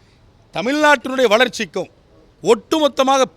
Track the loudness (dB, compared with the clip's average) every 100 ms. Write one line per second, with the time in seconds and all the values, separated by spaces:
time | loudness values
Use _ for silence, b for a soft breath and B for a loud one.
0 | b b b _ _ -8 -4 0 2 2
1 | -2 -2 2 2 0 -4 -8 -8 -10 _
2 | _ _ _ _ 0 0 0 -2 0 0
3 | 0 0 -2